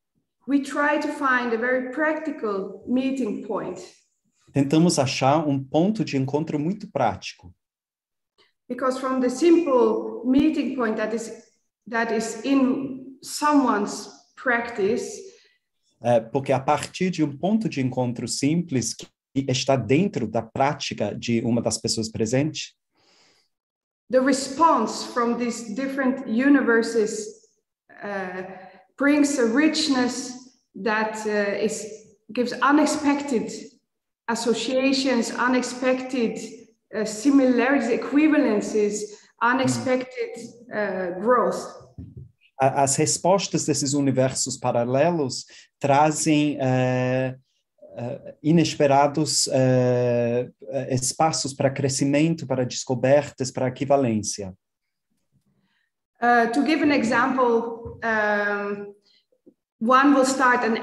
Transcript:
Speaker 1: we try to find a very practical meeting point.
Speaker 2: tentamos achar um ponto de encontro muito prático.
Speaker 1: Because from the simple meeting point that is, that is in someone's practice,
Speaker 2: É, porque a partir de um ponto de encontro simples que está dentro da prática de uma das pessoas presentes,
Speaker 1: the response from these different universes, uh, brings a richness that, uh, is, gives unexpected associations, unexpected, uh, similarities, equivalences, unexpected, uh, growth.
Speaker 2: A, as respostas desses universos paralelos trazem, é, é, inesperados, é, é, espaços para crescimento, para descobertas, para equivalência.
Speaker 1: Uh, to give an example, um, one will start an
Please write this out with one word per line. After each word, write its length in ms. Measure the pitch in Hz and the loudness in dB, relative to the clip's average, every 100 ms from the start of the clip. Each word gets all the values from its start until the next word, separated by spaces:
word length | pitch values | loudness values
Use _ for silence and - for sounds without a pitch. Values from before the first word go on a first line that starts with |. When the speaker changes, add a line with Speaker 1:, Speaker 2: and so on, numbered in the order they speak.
| _ _ _ _ - | _ _ _ _ -2
Speaker 1:
we 140 | 277 | -2
try 380 | 269 294 294 302 | -2 0 0 0
to 80 | 294 | -2
find 440 | - 277 247 240 | -2 0 0 0
a 40 | 226 | -2
very 340 | 247 254 254 | 0 -2 -2
practical 920 | - 311 311 311 - 220 196 190 - - | -2 -2 -2 -6 -6 -4 -4 -6 -10 -4
meeting 560 | 247 269 269 214 196 - | -2 0 -2 -4 -6 -6
point. 320 | 190 165 180 - - _ _ _ _ _ | -6 -8 -10 -16 -20 _ _ _ _ _
Speaker 2:
tentamos 460 | 143 139 156 175 160 | 0 2 4 4 4
achar 500 | 131 - 135 151 151 | 0 2 2 2 2
um 160 | 139 | -2
ponto 400 | 135 151 185 214 | 0 0 2 0
de 140 | 147 139 | -2 -2
encontro 400 | 131 147 160 151 | -2 -2 -2 -4
muito 300 | 151 208 - | -4 -6 -6
prático. 640 | 135 117 95 - - 90 - _ _ _ _ _ _ _ _ _ _ - | -2 -2 -2 -10 -16 -20 -20 _ _ _ _ _ _ _ _ _ _ -12
Speaker 1:
Because 320 | 247 262 254 | -4 -4 -2
from 200 | 262 262 | -2 0
the 100 | 247 | -2
simple 920 | - 349 330 294 254 226 - - - 254 | 2 4 4 4 4 2 0 -6 -6 0
meeting 500 | 277 311 269 247 262 | 4 4 2 -2 -2
point 200 | 226 214 | -2 -2
that 180 | 214 233 | -4 -6
is, 160 | - - - _ _ _ - | -8 -16 -20 _ _ _ -8
that 240 | 233 226 226 | -4 -2 -2
is 280 | 220 - | -4 -4
in 760 | 262 277 254 - - - - - | 0 2 4 0 -4 -10 -14 -18
someone's 880 | - - 294 294 247 208 208 - - - _ - | -12 -2 2 4 4 2 -2 -6 -12 -18 _ -8
practice, 960 | 175 143 135 - 196 240 - - - - _ _ _ _ _ _ | -2 -2 -2 -2 0 0 -4 -10 -16 -20 _ _ _ _ _ _
Speaker 2:
É, 180 | 120 120 | 2 2
porque 320 | 113 139 135 | 2 -2 0
a 60 | 131 | 0
partir 500 | 131 147 - - 185 | 0 0 -2 -4 -4
de 120 | 175 | 0
um 140 | 151 135 | -2 -2
ponto 300 | 180 220 185 | 0 0 0
de 140 | 139 | -2
encontro 440 | 127 127 123 117 - | -2 -2 -4 -4 -6
simples 680 | - 139 165 170 131 107 | -2 0 0 0 -2 -2
que 160 | - - _ _ 135 135 | -6 -14 _ _ -4 -2
está 260 | 127 - 135 | -2 0 0
dentro 500 | 104 139 202 143 113 | 2 2 2 -2 -4
da 140 | 113 | -4
prática 720 | - - 135 - - 117 104 | -4 -2 -2 -2 -6 -6 -6
de 280 | 120 117 117 | -6 -4 -2
uma 200 | 117 120 | 0 -2
das 160 | 117 - | -2 -4
pessoas 320 | 117 - 110 | -4 -4 -6
presentes, 640 | - 113 131 151 156 - _ _ _ _ _ _ _ _ _ _ _ _ _ - | -4 0 0 0 -4 -12 _ _ _ _ _ _ _ _ _ _ _ _ _ -2
Speaker 1:
the 100 | 247 | 2
response 880 | 262 - - - 330 277 220 - - | 2 0 -2 2 4 4 0 -4 -6
from 240 | 254 233 233 | -2 0 0
these 380 | 240 220 - 196 | -4 -6 -8 -6
different 500 | 277 269 254 - - | -4 -2 -2 -2 -2
universes, 1040 | 220 269 277 233 226 226 233 202 - - - _ _ _ _ _ - | 2 4 4 4 2 2 0 0 -2 -10 -14 _ _ _ _ _ -16
uh, 420 | 208 196 185 185 185 - - - _ - | -10 -8 -8 -8 -12 -14 -20 -20 _ 0
brings 400 | 277 294 285 - | 2 4 2 2
a 80 | 233 | 2
richness 880 | 240 311 - - 254 240 - - - - _ _ | 2 2 2 0 0 0 -2 -10 -12 -20 _ _
that, 420 | - 190 214 220 214 220 | -8 -2 -2 -2 -4 -4
uh, 360 | 208 202 202 | -2 -2 -2
is, 220 | 214 - - - - _ - | -4 -4 -10 -16 -20 _ -8
gives 200 | 214 233 - | -4 -4 0
unexpected 880 | 262 294 294 - 285 285 - 226 - - - _ _ _ _ _ - | 2 4 2 0 0 0 0 -4 -4 -8 -14 _ _ _ _ _ -6
associations, 1040 | 226 240 220 - 262 269 269 269 233 220 | -2 0 0 0 2 2 2 2 0 0
unexpected, 1080 | - 247 254 247 - 262 254 - 269 220 - - - - _ _ 208 | -2 0 0 -2 -2 0 0 -2 -2 -2 -4 -12 -16 -20 _ _ -6
uh, 100 | 214 | -6
similarities, 840 | - 285 277 254 240 247 277 233 | -2 4 6 6 4 2 2 2
equivalences, 1120 | 233 - 285 311 294 254 208 208 220 208 208 - - _ - | -2 0 2 4 4 4 2 0 0 0 0 -8 -12 _ -2
unexpected, 880 | 233 254 262 240 240 254 254 - 226 233 247 - - | 0 2 0 0 0 -2 -2 -8 -10 -10 -16 -18 -10
uh, 480 | 214 202 185 180 180 | -4 -4 -4 -6 -2
growth. 420 | 214 247 180 - - - - - - - - _ _ - | 2 2 2 -2 -8 -14 -20 -18 -18 -18 -20 _ _ 0
Speaker 2:
A, 240 | 135 139 | 0 2
as 120 | 139 143 | 2 2
respostas 680 | 156 - 170 196 185 156 - | 0 0 2 2 0 -2 -2
desses 280 | 139 139 | -2 0
universos 640 | 143 139 120 131 - - - | 0 0 2 0 -2 -6 -4
paralelos 880 | 127 120 120 131 160 175 135 - - - - _ | -2 0 0 2 2 2 -2 -6 -12 -20 -20 _
trazem, 800 | 139 139 156 147 - 151 147 - | 2 4 4 2 2 2 2 0
é, 760 | 131 127 127 127 127 127 131 131 _ _ _ _ - 123 | 0 2 2 0 0 0 -2 -6 _ _ _ _ -18 -12
é, 400 | 120 - - - | -10 -10 -14 -4
inesperados, 1040 | 151 165 156 - 147 135 143 143 143 - - | 2 4 2 2 4 4 4 2 -2 -2 0
é, 1040 | 135 131 127 123 123 123 120 120 120 127 - - | 2 4 4 2 2 2 2 0 -2 -4 -10 -8
é, 260 | 131 127 | -6 -2
espaços 600 | 127 - - 135 127 135 | -2 -2 0 0 0 -4
para 160 | - 139 | -2 -2
crescimento, 760 | 135 135 131 139 143 160 165 131 | 0 -2 0 2 2 2 0 -4
para 200 | 131 123 | -2 -2
descobertas, 840 | - - 123 131 147 135 - 131 | -4 -4 0 4 4 2 -4 -6
para 180 | - 127 | -2 -4
equivalência. 840 | 127 139 139 127 110 101 - 95 92 _ _ _ _ _ _ _ _ _ _ _ _ _ _ _ _ | -2 2 2 2 0 -2 -6 -10 -14 _ _ _ _ _ _ _ _ _ _ _ _ _ _ _ _
Speaker 1:
Uh, 300 | 240 240 226 | 2 4 4
to 140 | 277 277 | 2 2
give 180 | 311 | 2
an 80 | 302 | 2
example, 1080 | 277 220 240 262 262 240 233 226 - - - | 2 2 2 2 2 2 2 0 -8 -14 -8
um, 920 | 226 220 208 208 202 202 202 202 202 202 _ _ _ _ _ _ _ _ | -4 0 0 0 -2 -4 -4 -8 -10 -18 _ _ _ _ _ _ _ _
one 340 | 226 254 285 | 2 4 6
will 120 | 269 262 | 6 4
start 400 | 277 254 247 220 | 2 2 2 2
an 120 | 226 | 0